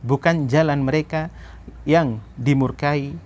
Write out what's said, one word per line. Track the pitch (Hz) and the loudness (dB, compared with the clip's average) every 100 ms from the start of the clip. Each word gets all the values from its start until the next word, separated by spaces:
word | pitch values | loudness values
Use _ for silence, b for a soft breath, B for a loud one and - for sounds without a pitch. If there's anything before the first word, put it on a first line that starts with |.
bukan | 120 139 170 165 135 | 0 2 2 0 2
jalan | 139 143 143 | 2 2 0
mereka | 135 151 156 160 160 B B B B - - | 0 -2 -2 -6 -6 B B B B -10 2
yang | 160 147 110 - | 4 4 -4 -10
dimurkai | - 127 135 127 123 143 147 143 165 | -2 2 2 2 -2 -2 -2 -4 -12